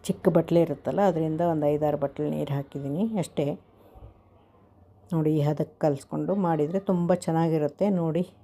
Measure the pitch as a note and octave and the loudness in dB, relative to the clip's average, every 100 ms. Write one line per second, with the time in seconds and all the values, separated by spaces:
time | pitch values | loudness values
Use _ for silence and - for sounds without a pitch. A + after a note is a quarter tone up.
0 | - F#3 F#3+ E3+ E3 E3+ D#3 C#3 B2 D#3+ | -4 0 4 2 4 2 2 -2 -4 0
1 | G3 D#3+ D#3+ D#3 E3+ D#3+ D3 D3 D3+ D3 | 2 2 -2 0 0 2 0 2 0 0
2 | C#3+ - D3+ D3+ D3 C#3+ C#3 C#3+ C#3 D3 | -4 -4 -4 -4 -4 -4 -6 -8 -6 -2
3 | A3+ G#3+ D#3+ - C#3+ D#3+ _ - - - | -2 -2 -4 -2 -4 -4 _ -20 -20 -20
4 | - - _ - _ _ - - - - | -20 -20 _ -20 _ _ -20 -20 -20 -20
5 | - E3 D#3 D3+ C#3+ D3+ D#3 - D#3 C#3 | -4 0 2 2 2 0 -4 0 0 0
6 | - D3+ D3+ G3 F3 D#3+ D3+ F#3+ G3 F3+ | -6 -6 -2 0 0 0 0 -2 0 0
7 | F3 F3+ - D#3+ E3 D#3+ D3 - G3+ F#3 | 2 0 2 2 2 2 0 0 0 0
8 | E3 D#3+ F3+ - | 0 -2 -4 -8